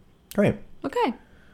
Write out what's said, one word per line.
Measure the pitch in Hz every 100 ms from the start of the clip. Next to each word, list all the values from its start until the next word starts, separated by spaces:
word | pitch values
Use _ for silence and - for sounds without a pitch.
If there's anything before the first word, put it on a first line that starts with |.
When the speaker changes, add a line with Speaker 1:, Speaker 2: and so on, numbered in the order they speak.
| - _ - -
Speaker 1:
Great. | 190 - - - -
Speaker 2:
Okay. | 480 403 - - - -